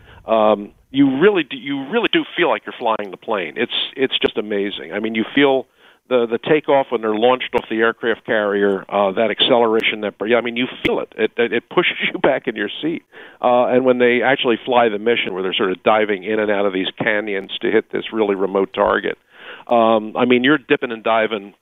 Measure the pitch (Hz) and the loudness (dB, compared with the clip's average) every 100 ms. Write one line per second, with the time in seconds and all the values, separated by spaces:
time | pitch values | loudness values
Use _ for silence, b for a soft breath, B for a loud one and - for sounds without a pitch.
0 | b b - 110 107 104 101 - _ 135 | b b -2 2 4 2 -2 -18 _ 2
1 | 139 131 190 196 147 139 131 139 135 226 | 2 4 2 2 -2 -8 -8 -8 -4 -4
2 | 202 165 147 - 160 107 - - 117 107 | 0 -2 -2 -2 0 0 -4 -6 -2 -2
3 | 104 87 - 104 82 - 117 - - - | -6 -12 -6 -4 -4 -6 -4 -4 -6 -4
4 | 135 - 127 - 107 104 101 90 76 95 | -2 0 -2 -4 -4 -2 -2 -6 -10 -6
5 | 110 113 107 143 143 131 - b b b | -4 -2 -2 2 2 2 -4 b b b
6 | _ 123 117 113 - 156 147 139 135 117 | _ 0 0 -2 0 0 2 0 0 -2
7 | 110 107 123 127 - 120 - 110 113 - | -2 2 2 2 0 -4 -2 0 0 0
8 | 123 107 - 113 104 101 101 95 - 101 | -2 -4 -2 0 0 2 2 0 -2 0
9 | 98 92 113 104 - 123 117 110 - 110 | 0 0 -2 0 2 4 4 2 0 -4
10 | 104 - 101 117 120 117 127 - - 220 | -6 -6 0 0 0 -4 -4 -4 -4 -2
11 | - - 110 - 117 110 - - 180 - | -4 -4 -4 0 -2 -2 -2 -2 0 -2
12 | 202 - 170 135 - 107 104 - 151 160 | -6 0 0 0 -2 -6 -6 -6 -6 -6
13 | - B B B 123 123 117 123 131 123 | -10 B B B 2 4 4 4 4 4
14 | 123 120 113 135 131 110 - 120 117 104 | 4 4 2 2 0 -2 0 2 2 0
15 | 113 117 117 92 95 - 98 92 117 110 | 0 0 -2 -4 -4 -2 -2 0 2 2
16 | 107 98 92 110 107 101 101 95 92 - | 2 -2 -2 -2 0 0 0 -2 -4 -4
17 | 117 104 107 98 95 - 107 107 - 101 | -2 -2 -2 -6 -8 -6 0 0 0 -6
18 | - 113 104 95 95 98 95 - 101 104 | -6 -2 0 0 0 0 -2 0 0 0
19 | 92 - B B B B - 120 113 113 | -2 -8 B B B B 0 2 4 2
20 | 107 - 123 123 127 151 120 143 131 113 | 0 -2 2 2 4 0 0 -2 -2 -6
21 | 110 113 107 110 98 - | 0 0 0 -4 -8 -4